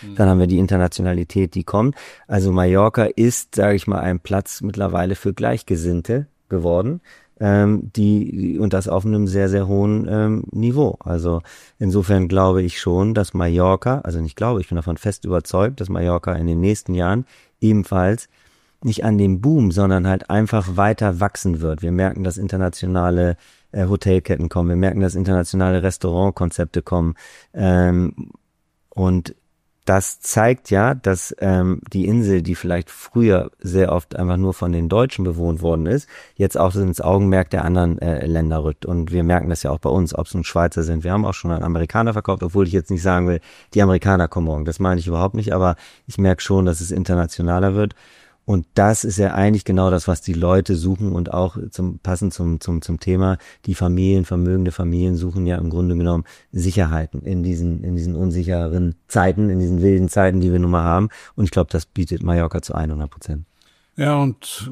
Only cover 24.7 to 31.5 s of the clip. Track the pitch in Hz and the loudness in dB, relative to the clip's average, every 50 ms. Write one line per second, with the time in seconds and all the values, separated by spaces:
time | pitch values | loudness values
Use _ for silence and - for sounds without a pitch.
24.7 | 87 90 95 95 - 98 95 90 - 87 92 95 95 90 85 - - 95 92 92 | 2 2 2 0 0 0 0 0 0 -2 -2 0 0 0 0 0 -2 0 0 2
25.7 | 92 90 85 95 - - - 87 85 90 95 98 90 - 92 85 - - 85 80 | 2 2 0 -2 -2 -2 -4 -2 0 0 0 0 0 -2 -4 -4 -2 -4 -6 -4
26.7 | - 87 - - 92 87 82 82 80 - - - - - _ _ - - 101 92 | -4 -6 -4 -2 -2 0 0 0 -2 -6 -12 -20 -20 -20 _ _ -6 -2 2 4
27.7 | 92 90 90 90 90 90 90 85 - - - - - _ _ _ _ _ _ _ | 4 4 4 4 4 2 0 0 -4 -8 -14 -16 -18 _ _ _ _ _ _ _
28.7 | _ _ _ _ - - 92 92 92 90 85 - - - _ _ _ _ _ _ | _ _ _ _ -4 -2 0 2 2 0 -2 -4 -12 -18 _ _ _ _ _ _
29.7 | _ _ _ - 95 98 - - - - - - - 110 110 120 131 - _ - | _ _ _ 0 2 2 0 -2 -10 -10 -10 -2 0 2 4 4 2 0 _ 0
30.7 | 104 98 107 127 139 127 - 98 92 92 - - - - - 98 | 2 2 2 2 0 0 -2 -2 -2 -2 -4 -10 -10 -4 0 2